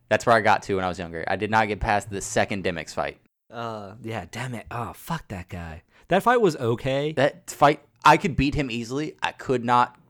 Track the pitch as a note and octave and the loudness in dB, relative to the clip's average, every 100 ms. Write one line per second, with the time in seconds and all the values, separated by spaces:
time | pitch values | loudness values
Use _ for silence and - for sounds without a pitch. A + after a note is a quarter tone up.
0 | - G#2+ B2 A2+ G#2 G2 - F#2+ F#2 F2 | 0 2 4 4 6 2 2 -2 -2 -4
1 | E2+ E2 - F#2+ G#2 A2 A2 G2+ A#2 G#2 | -8 -8 -6 -4 0 2 2 0 0 0
2 | A2 G2 - A#2 G2 G2+ F2+ E2 D#2 - | -2 -8 -2 0 0 -2 -4 -6 -6 -6
3 | D2 - _ _ _ A#2 A#2 A2 G2 A2+ | -6 -8 _ _ _ -12 -10 -10 -12 -14
4 | A2 A2 F2+ A#2 B2+ A#2 - A#2+ A#2+ - | -10 -10 -10 -10 -8 -10 -10 -10 -10 -10
5 | - E3 - F#2 - F2 E2+ D#2 - _ | -8 -8 -8 -12 -12 -12 -12 -14 -18 _
6 | - F3+ A#3 B3 G3 D3+ A#2 A#2 C3+ C3+ | -2 0 2 4 4 2 -2 -2 -2 -2
7 | D3+ D3 C#3+ - - - C#3+ D3+ _ _ | -2 0 0 0 -12 4 4 4 _ _
8 | D3 D#3 G3 C3 C#3 D3+ C3+ A#2 A2+ C#3 | 6 6 4 0 0 0 -2 -4 -4 -6
9 | D#3 - - - - B2+ A#2 B2 B2 - | -6 -6 -6 -4 -2 0 4 4 2 -2